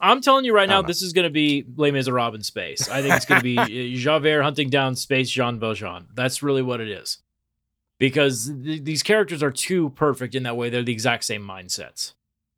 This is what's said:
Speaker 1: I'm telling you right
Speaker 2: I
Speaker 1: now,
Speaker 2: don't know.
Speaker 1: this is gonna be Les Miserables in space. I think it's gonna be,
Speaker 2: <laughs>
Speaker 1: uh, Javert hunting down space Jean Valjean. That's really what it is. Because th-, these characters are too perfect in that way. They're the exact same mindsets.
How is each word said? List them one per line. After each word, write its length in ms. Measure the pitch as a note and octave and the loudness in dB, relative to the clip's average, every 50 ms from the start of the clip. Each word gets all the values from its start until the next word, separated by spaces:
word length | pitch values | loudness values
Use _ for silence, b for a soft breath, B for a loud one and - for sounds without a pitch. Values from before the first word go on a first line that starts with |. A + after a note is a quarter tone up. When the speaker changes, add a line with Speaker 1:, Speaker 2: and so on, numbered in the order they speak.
Speaker 1:
I'm 180 | F3+ F#3+ B3+ C4+ | 4 4 4 4
telling 220 | B3+ C#4 C4+ C4+ C4 | 4 4 4 4 4
you 100 | A#3+ A3 | 4 4
right 100 | G3+ G3 | 4 6
Speaker 2:
I 20 | |
Speaker 1:
now, 80 | F#3+ G3 | 6 4
Speaker 2:
don't 60 | G3 F#3+ | 2 2
know. 40 | |
Speaker 1:
this 140 | E3+ E3+ - | 0 -2 -4
is 120 | F#3+ F3+ E3 | -4 0 0
gonna 160 | F#3 F3 E3 | 2 2 2
be 340 | C#3+ D3+ D3+ D3 C#3+ C#3+ - B2 B2 | 2 2 2 2 2 0 -2 -6 -2
Les 140 | D3 D3 D3 | 0 2 2
Miserables 440 | C#3 C3+ B2+ C3 B2 B2 A#2 A#2 A2 | 2 2 0 0 0 0 0 0 -2
in 80 | G#2+ G#2 | -6 -10
space. 460 | - - G#2 F2+ D2+ C#2 - - - | -8 -8 -6 -8 -6 -6 -6 -4 -4
I 120 | B2 C#3 | -2 -2
think 120 | C#3 C#3 E3+ | 0 2 2
it's 100 | - - | 0 2
gonna 160 | - F#3+ F3+ | 2 2 2
be, 160 | B2 B2 B2 | 2 2 0
Speaker 2:
<laughs> 380 | A#2+ A#2 G#2 G#2+ B2+ B2 B2 B2+ | 0 0 0 -2 -6 -6 -6 -4
Speaker 1:
uh, 20 | |
Javert 440 | B2+ B2 D3 D#3 D#3 C#3 D3+ D3+ D3 C#3 | -2 0 2 2 2 2 2 2 2 2
hunting 260 | D3+ C3+ D3+ C#3+ C3 | 0 0 -2 -2 0
down 260 | C#3 C#3 C3+ C3 B2+ | 2 2 2 0 -2
space 340 | C3 - - C#3 C3 B2+ A#2 | -4 -2 0 0 0 0 0
Jean 300 | - B2+ B2 A#2+ A#2+ A2 | 0 0 0 0 -2 -4
Valjean. 480 | A2+ A2 G#2+ F#2+ G#2+ F2+ F2 F2+ F2 - - | -4 -4 -4 -4 -8 -10 -10 -12 -16 -12 -8
That's 300 | B2 B2 C3 C3 - C#3+ | -6 -6 -6 -6 -4 -2
really 180 | C#3+ C3+ C3+ | 0 0 0
what 200 | B2+ B2 B2 A2+ | 0 0 -2 -4
it 80 | A2 G#2+ | -4 -8
is. 300 | G2 F2 - - - _ _ _ _ _ _ _ _ _ _ _ _ _ _ _ _ - | -8 -10 -8 -10 -10 _ _ _ _ _ _ _ _ _ _ _ _ _ _ _ _ 0
Because 520 | C3 C3 B2+ D#3 C#3+ C#3 B2+ A2 A2 C#3+ D3 C3 C3 | 0 2 4 4 4 4 2 0 -6 -6 -8 -8 -6
th-, 200 | D3+ D#3 D#3 C3+ | -6 -6 -6 -4
these 180 | D#3 D#3 C3+ | -4 -4 -2
characters 400 | - - G#3+ A3 G3 - E3+ C#3+ | 2 2 4 2 2 0 0 -2
are 100 | D3+ C#3 | -2 -2
too 400 | B2 - - - F#3+ F3+ D#3+ C#3+ | 0 -2 -4 0 0 0 0 0
perfect 440 | - - D#3 D3 B2 - B2+ A2+ B2 | 0 0 0 0 0 -2 -4 -6 -6
in 80 | C3 B2+ | -6 -4
that 140 | A#2+ A#2 | -4 -4
way. 120 | A#2+ A#2+ A#2+ | -2 -2 -2
They're 140 | A#2+ B2 B2 | 0 0 0
the 80 | B2 | 0
exact 320 | A#2 G#2+ A2 B2+ A#2 A2+ - | -2 0 0 0 0 0 -2
same 180 | - A2 G#2 | -6 -6 -6
mindsets. 720 | G2+ G2 F#2+ F#2 F2+ F#2 - G2+ D2+ B1 - - - - _ _ _ _ _ _ _ _ _ | -8 -10 -14 -14 -10 -10 -10 -10 -10 -14 -12 -12 -12 -12 _ _ _ _ _ _ _ _ _